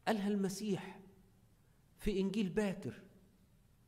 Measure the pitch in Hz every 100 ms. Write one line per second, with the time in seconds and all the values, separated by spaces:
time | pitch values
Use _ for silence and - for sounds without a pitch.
0 | - 220 202 208 190 196 214 175 - -
1 | - - - - - - - - - -
2 | - 196 190 196 190 165 202 - 120 -
3 | - - - - - - - -